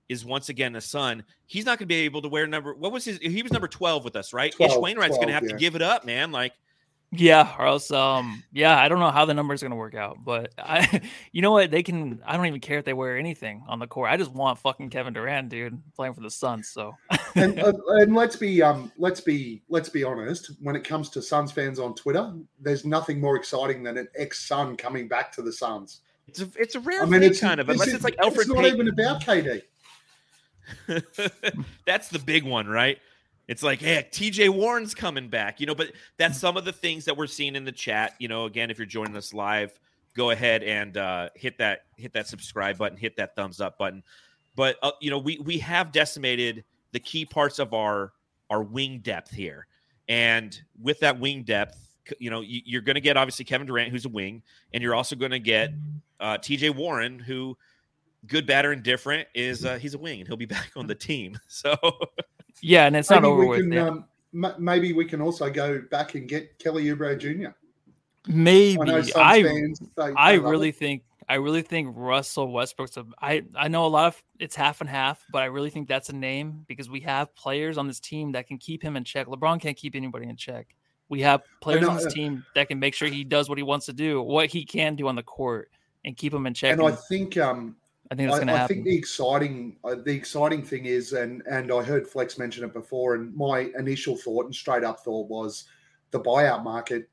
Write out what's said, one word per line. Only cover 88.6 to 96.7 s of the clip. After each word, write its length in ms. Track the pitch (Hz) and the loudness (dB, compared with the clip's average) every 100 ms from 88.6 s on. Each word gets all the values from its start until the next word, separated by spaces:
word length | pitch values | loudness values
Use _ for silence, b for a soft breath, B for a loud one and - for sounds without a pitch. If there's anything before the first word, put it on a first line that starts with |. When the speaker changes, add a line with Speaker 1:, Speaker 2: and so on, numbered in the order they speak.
| 123 - | 2 0
Speaker 2:
think 100 | 185 | 2
the 100 | 165 | 0
exciting, 800 | - - 127 143 143 127 120 - | 0 -2 0 2 0 -4 -12 -10
uh, 140 | 123 123 | -8 -6
the 80 | 143 | -4
exciting 480 | 139 - 147 151 156 | -6 -6 0 0 0
thing 240 | - 131 127 | -4 -8 -2
is, 260 | 123 120 | -2 0
and, 300 | 131 120 123 123 | -4 -4 -8 -6
and 220 | 131 123 | -6 0
I 100 | 123 | -2
heard 260 | 120 143 131 | 0 -2 -2
Flex 300 | 131 123 135 | -6 -6 -6
mention 240 | 123 120 | -8 -8
it 100 | 113 | -10
before, 420 | 117 - 127 127 117 | -12 -8 -2 0 0
and 180 | 117 | -4
my 360 | 147 139 127 127 135 | -4 -2 0 -2 -6
initial 400 | 135 135 143 117 | -6 -4 -4 -4
thought 280 | 120 113 | -2 -4
and 100 | 127 | -4
straight 300 | 120 143 123 | -8 -2 0
up 160 | 113 113 | 0 -6
thought 280 | 120 110 104 | -8 -6 -6
was 360 | 110 107 - b b b b _ | -8 -8 -10 b b b b _
the 80 | 123 | -4
buyout 420 | 120 135 143 110 | 2 4 4 2
market 460 | 113 | -4